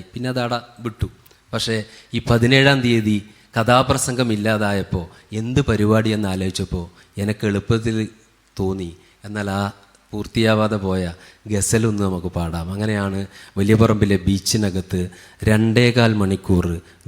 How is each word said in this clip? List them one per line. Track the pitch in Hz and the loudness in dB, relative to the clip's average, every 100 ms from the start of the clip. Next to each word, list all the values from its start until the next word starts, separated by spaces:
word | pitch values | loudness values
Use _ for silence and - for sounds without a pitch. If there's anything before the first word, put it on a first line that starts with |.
| 95 | -8
പിന്നെ | - 123 | -10 -6
അത് | 127 | -4
അവിടെ | 120 120 117 - 117 | -4 -4 -8 -12 -12
വിട്ടു. | 107 - - _ _ _ | -8 -10 -10 _ _ _
പക്ഷേ | 113 - 113 104 - - 117 | -6 -4 -4 -6 -16 -8 -6
ഈ | - | 0
പതിനേഴാം | 117 117 135 139 135 123 | 2 4 4 4 4 2
തീയതി | 113 107 104 - - _ - | 2 2 -2 -4 -16 _ -2
കഥാപ്രസംഗം | 113 123 131 135 - 123 123 107 | 4 4 4 0 -2 -2 -2 0
ഇല്ലാതായപ്പോൾ | 107 107 104 101 92 92 82 - _ 107 | 0 0 0 -2 -2 -6 -6 -14 _ -8
എന്ത് | 113 131 139 | -2 -2 0
പരിപാടി | 107 104 110 110 107 | 2 4 4 2 -2
എന്ന് | 101 | -2
ആലോചിച്ചപ്പോൾ | 95 95 - 95 92 85 - _ - | -2 -4 -4 -6 -6 -8 -16 _ -6
എനിക്ക് | 104 107 107 | -4 -2 -2
എളുപ്പത്തിൽ | 101 - 117 110 110 107 - _ _ _ - | -2 0 -2 0 -4 -4 -10 _ _ _ -6
തോന്നി. | 95 95 87 82 _ _ 101 | -4 -4 -8 -12 _ _ -12
എന്നാൽ | 104 101 98 | -8 -4 -2
ആ | 101 - _ _ _ | -4 -6 _ _ _
പൂർത്തിയാവാതെ | 107 101 - 110 110 107 107 95 | -12 -6 0 2 4 2 0 -2
പോയ | 92 87 85 - _ 107 | -2 -4 -8 -18 _ -6
ഗസലൊന്ന് | 104 98 113 113 104 | -4 0 0 0 0
നമുക്ക് | 98 92 90 87 | -2 -2 -6 -6
പാടാം. | 85 85 82 | -4 -6 -6
അങ്ങനെയാണ് | 95 107 104 98 98 98 - - - | -6 -4 -2 -2 -4 -8 -14 -10 -2
വലിയ | 98 107 | 2 4
പറമ്പിലെ | 113 107 101 98 90 | 4 4 2 2 0
ബീച്ചിനകത്ത് | 98 - 113 107 92 87 92 90 - - - 107 | -2 0 -2 -2 -4 -6 -6 -6 -10 -20 -4 2
രണ്ടേകാൽ | 107 113 113 120 117 117 107 | 2 4 4 4 4 2 2
മണിക്കൂർ | 98 95 - 92 87 85 - _ | 0 -2 0 0 0 -4 -10 _